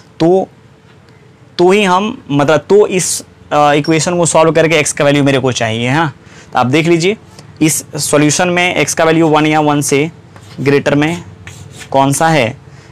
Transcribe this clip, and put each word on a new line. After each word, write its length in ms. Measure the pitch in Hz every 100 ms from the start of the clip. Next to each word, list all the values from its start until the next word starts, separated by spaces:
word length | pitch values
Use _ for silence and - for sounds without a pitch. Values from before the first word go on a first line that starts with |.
| - -
तो, 280 | 165 185 - - - - _ - - - - _ - -
तो 120 | 180
ही 140 | 208
हम, 380 | 196 180 214 - -
मतलब 300 | 143 147 151
तो 260 | - 202 -
इस, 380 | 180 - - - - -
अ, 200 | 147 147
इक्वेशन 440 | 143 151 160 180 175
को 100 | 165
solve 260 | 160 160
करके 300 | 160 160 156
x 100 | 139
का 120 | -
value 200 | 143 143
मेरे 140 | 139 135
को 140 | 127
चाहिए, 360 | 113 113 113 123
हाँ। 280 | 151 156 - - - -
तो 60 | -
आप 80 | 123
देख 200 | 156 165
लीजिए, 300 | 170 180 226 - - - -
इस 220 | 156 - - 147
solution 520 | - 147 151 165 180
में 360 | 175 180 -
x 100 | 147
का 100 | -
value 240 | 160 165 160
one 180 | 151 156
या 140 | 156
वन 200 | 147 147
से 300 | 143 139 165 - - - - -
greater 340 | 139 143 151
में 300 | 147 151 175 - - - - - - -
कौन 220 | 135 135
सा 160 | 139 165
है, 280 | 156 117 - - - -